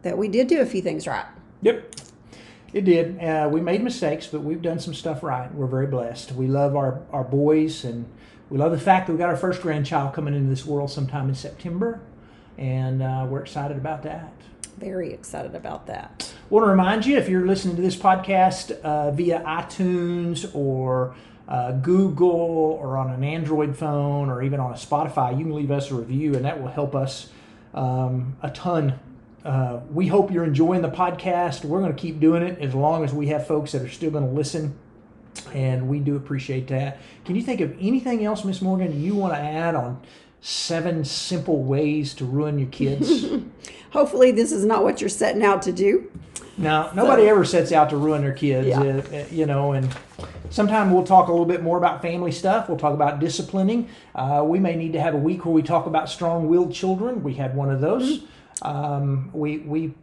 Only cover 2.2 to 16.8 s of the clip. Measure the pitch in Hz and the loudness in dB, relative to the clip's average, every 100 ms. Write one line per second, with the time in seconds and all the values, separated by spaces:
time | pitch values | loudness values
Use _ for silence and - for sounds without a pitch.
2.2 | - - - - - 208 185 165 165 185 | -20 -20 -20 -20 -10 -2 4 4 4 -2
3.2 | 165 156 151 160 175 202 240 - 156 151 | -2 0 0 0 0 0 -2 -2 -2 -4
4.2 | - 151 147 165 170 165 175 139 165 143 | -6 -8 -6 -4 -4 -4 -6 -8 -6 -6
5.2 | 160 127 127 147 127 131 139 127 117 117 | -4 -6 -6 -6 -4 -2 -2 -2 -4 -8
6.2 | - 131 131 139 143 143 131 131 - 139 | -10 -4 0 2 2 0 -2 -4 -6 -6
7.2 | 127 139 147 156 156 - 127 117 117 - | -2 2 4 4 2 -2 -8 -8 -10 -16
8.2 | - - - 135 160 160 196 185 185 160 | -20 -20 -6 0 0 0 2 2 2 0
9.2 | 175 165 185 180 175 151 139 156 139 160 | 0 0 -2 -2 -2 -2 0 -2 -2 -4
10.2 | 147 143 135 131 151 143 139 - 131 143 | -4 0 0 -2 -2 -4 -4 -4 -4 -4
11.2 | 135 131 - - 175 175 233 226 - - | -4 -4 -8 -12 -8 -4 -4 -4 -12 -20
12.2 | - - - - 135 131 131 131 131 131 | -20 -20 -20 -8 -4 -2 -2 -2 -2 -2
13.2 | 131 131 - 151 143 135 147 156 151 165 | -4 -6 -8 -8 -6 -6 -6 -8 -8 -12
14.2 | 160 - - - - - 196 185 165 - | -14 -20 -20 -20 -20 -14 -8 -6 -6 -10
15.2 | - 151 - - - - - - - - | -12 -12 -10 -12 -12 -12 -10 -12 -12 -14
16.2 | - - - 208 214 190 | -14 -14 2 4 6 6